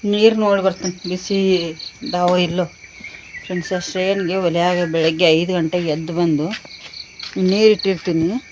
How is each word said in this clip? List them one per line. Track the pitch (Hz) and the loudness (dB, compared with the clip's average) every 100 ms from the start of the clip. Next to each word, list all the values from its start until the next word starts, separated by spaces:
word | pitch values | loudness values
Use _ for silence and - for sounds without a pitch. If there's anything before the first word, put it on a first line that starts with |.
| 208 | 0
ನೀರು | 208 220 220 | 4 4 4
ನೋಡಿ | 214 196 | 2 2
ಬರ್ತೀನಿ, | 190 185 180 180 175 | 0 -2 -8 -8 -8
ಬಿಸಿ | 180 - 196 190 180 170 160 - - - | -8 -4 0 2 2 0 -8 -14 -12 -6
ಇದಾವೋ | 175 180 180 | 0 2 2
ಇಲ್ಲೋ | 175 175 170 - - - - - - - - | 0 -2 -4 -8 -20 -20 -20 -20 -18 -18 -8
ಫ್ರೆಂಡ್ಸ್. | 180 165 185 175 | -8 -4 -6 -4
ಶ್ರೇಯನ್ಗೆ | 185 190 202 180 190 | -4 -2 0 -2 0
ಒಲೆಯಾಗ | 180 165 175 180 170 | 0 0 0 0 0
ಬೆಳಗ್ಗೆ | 160 160 160 175 | 0 0 4 4
ಐದು | 160 175 | 4 2
ಗಂಟೆಗೆ | 180 160 175 170 | 0 0 -2 -2
ಎದ್ದು | 156 160 | -4 -4
ಬಂದು | 170 170 147 160 220 - - - - - - - 196 | 0 2 2 -2 -6 -12 -20 -20 -18 -18 -16 -10 -2
ನೀರು | 185 196 220 | 0 4 4
ಇಟ್ಟಿರ್ತೀನಿ | 208 196 180 - 165 165 233 - | 4 0 -4 -2 0 0 -4 -8